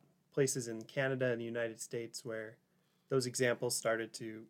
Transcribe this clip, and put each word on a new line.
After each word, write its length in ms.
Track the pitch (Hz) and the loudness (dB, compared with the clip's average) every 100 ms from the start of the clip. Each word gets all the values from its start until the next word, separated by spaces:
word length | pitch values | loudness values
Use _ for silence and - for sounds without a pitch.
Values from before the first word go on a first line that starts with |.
| _ _ _ | _ _ _
places 340 | - 131 135 117 | 2 2 2 -4
in 140 | 113 | -6
Canada 500 | - 143 135 131 127 | -4 0 0 2 2
and 80 | 117 | 0
the 60 | 117 | -2
United 340 | 120 117 110 | -2 -2 -4
States 460 | - 117 113 - 120 | -8 -6 -6 -8 -6
where 320 | 110 110 123 _ _ _ _ _ | -6 -8 -14 _ _ _ _ _
those 180 | 135 123 | 2 2
examples 520 | 123 123 117 123 - | 2 2 4 0 0
started 340 | 113 113 113 - | 2 0 -2 -6
to 260 | 113 110 | -10 -10